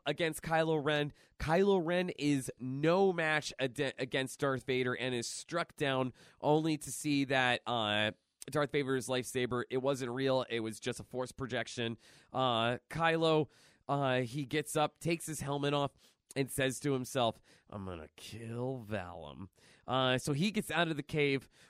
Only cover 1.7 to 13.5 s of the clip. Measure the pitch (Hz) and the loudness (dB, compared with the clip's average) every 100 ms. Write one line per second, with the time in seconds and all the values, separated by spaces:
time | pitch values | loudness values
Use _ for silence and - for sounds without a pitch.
1.7 | 196 160 180 180 - 147 139 123 - 127 | 4 4 0 0 0 2 2 -2 -8 -6
2.7 | 135 156 185 196 170 156 151 - - 131 | 0 4 6 4 4 2 2 0 -2 -2
3.7 | 117 135 - 127 139 131 - 139 127 - | 0 -4 -2 -2 0 -2 0 0 0 0
4.7 | 127 123 123 127 123 113 - - 170 165 | 0 0 -2 -2 -2 -4 -10 -6 -6 -6
5.7 | - 143 131 127 - - _ 143 156 160 | -2 0 2 0 -4 -20 _ 2 4 4
6.7 | 151 - - 151 143 131 135 123 120 110 | -2 -4 -6 0 2 2 2 4 2 0
7.7 | 120 107 104 107 - _ _ - 151 143 | 0 2 2 0 -2 _ _ -4 -2 0
8.7 | 147 131 131 123 127 117 131 120 123 - | 0 0 -2 0 -2 -2 -4 -2 -2 -2
9.7 | 131 131 135 123 123 135 131 120 117 110 | 0 0 0 -4 -2 2 2 0 -4 -4
10.7 | 107 127 - - 127 127 - 127 120 113 | -6 -6 -6 -8 -6 -6 -8 -6 -4 -4
11.7 | - 117 113 - - _ 127 131 113 117 | -4 -4 -4 -12 -20 _ 0 2 2 2
12.7 | 123 - 156 165 165 165 156 147 | -2 -6 -2 2 4 4 4 2